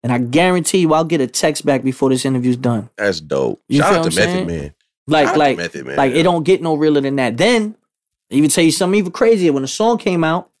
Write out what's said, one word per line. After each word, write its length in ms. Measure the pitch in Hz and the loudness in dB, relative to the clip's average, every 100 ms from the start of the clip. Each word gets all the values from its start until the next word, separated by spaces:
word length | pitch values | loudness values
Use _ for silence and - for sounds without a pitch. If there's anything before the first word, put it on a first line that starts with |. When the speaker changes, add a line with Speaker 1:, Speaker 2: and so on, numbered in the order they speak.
Speaker 1:
and 80 | 123 | 0
I 60 | 123 | -2
guarantee 600 | 120 143 185 180 156 190 | 0 2 2 0 0 0
you 140 | 160 | 2
I'll 100 | 156 | 2
get 160 | 165 165 | 0 -2
a 60 | 127 | -2
text 360 | - 160 151 147 | -2 -2 -2 -2
back 160 | 135 | 0
before 280 | 131 131 135 | -2 -2 0
this 140 | 131 | 0
interview's 320 | 135 131 123 123 | 0 -2 0 0
done. 340 | 123 113 113 - | -2 -2 -6 -4
Speaker 2:
That's 240 | 101 90 | -2 -2
dope. 400 | 76 69 64 50 _ | -4 -2 -2 -4 _
Speaker 1:
You 100 | 143 | 0
Speaker 2:
Shout 80 | 175 | 2
Speaker 1:
feel 80 | 180 | 2
Speaker 2:
out 60 | |
Speaker 1:
what 80 | 165 | 0
Speaker 2:
to 80 | 90 | 0
Speaker 1:
I'm 40 | 131 | 0
Speaker 2:
Method 200 | 180 85 | -2 -4
Speaker 1:
saying? 120 | 82 | -8
Speaker 2:
Man. 120 | 71 _ _ _ - | -10 _ _ _ -2
Speaker 1:
Like, 160 | 156 139 | 0 2
Speaker 2:
Shout 20 | |
out 40 | |
to 60 | 151 | 2
Speaker 1:
like, 160 | 147 123 | 2 0
Speaker 2:
Method 300 | 87 - 131 | -6 -8 -6
Man, 100 | 139 | -2
Speaker 1:
like, 160 | 135 | 0
Speaker 2:
yo. 60 | 139 | 2
Speaker 1:
it 40 | |
don't 200 | 175 170 | 0 0
get 180 | 156 185 | 0 0
no 120 | 165 151 | 0 0
realer 240 | 156 147 | 2 2
than 160 | 135 139 | 0 -2
that. 200 | 127 120 | -2 0
Then, 380 | 202 240 214 214 _ _ _ _ _ | 2 2 -2 -10 _ _ _ _ _
I 40 | 135 | 0
even 140 | 151 | 2
tell 120 | - | 2
you 80 | 165 | 2
something 280 | 156 185 208 | 2 0 0
even 120 | 180 | -2
crazier. 420 | - 233 220 175 | 0 2 4 2
When 100 | 139 | 0
the 60 | 131 | -4
song 300 | - 220 233 | -2 0 0
came 240 | 208 175 | -2 0
out 260 | 160 170 - _ | 0 -2 -6 _